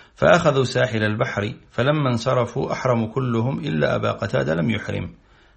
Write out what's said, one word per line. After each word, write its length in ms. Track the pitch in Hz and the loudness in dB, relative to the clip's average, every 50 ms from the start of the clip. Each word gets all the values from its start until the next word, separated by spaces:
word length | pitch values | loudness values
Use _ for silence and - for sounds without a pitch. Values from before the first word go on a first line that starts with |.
| - - _ | -20 -20 _
فأخذوا 500 | - 135 151 165 175 175 156 139 135 131 | 2 4 6 6 6 4 4 2 2 0
ساحل 380 | 127 - 127 127 123 117 110 107 | 0 0 0 0 0 0 0 0
البحر، 520 | 107 107 113 127 - - - 98 117 131 - - - | 0 0 -2 -4 -4 -2 -4 -4 -6 -6 -12 -16 -8
فلما 400 | - - 120 139 151 156 143 127 | -4 0 0 2 2 2 0 0
انصرفوا 600 | 120 113 - 131 131 127 120 117 - 139 151 - 156 | 0 0 0 0 0 0 0 0 -2 -4 -4 -4 -4
أحرموا 360 | - - 131 123 117 113 110 | -2 0 0 2 2 0 -2
كلهم 500 | - 135 131 123 117 113 113 131 131 - | -2 -2 -2 0 0 0 0 0 -2 -4
إلا 380 | 165 147 156 151 143 127 123 | -4 -4 0 0 0 0 0
أبا 160 | 117 110 110 110 | 0 -2 -2 -2
قتادة 420 | - 107 98 - 135 139 147 160 | -4 -4 -2 -2 -2 0 0 0
لم 160 | 170 156 123 | 0 0 0
يحرم، 440 | 107 104 - - 101 101 95 85 - - _ _ _ _ _ _ _ | -2 -2 -4 -6 -6 -6 -8 -10 -12 -18 _ _ _ _ _ _ _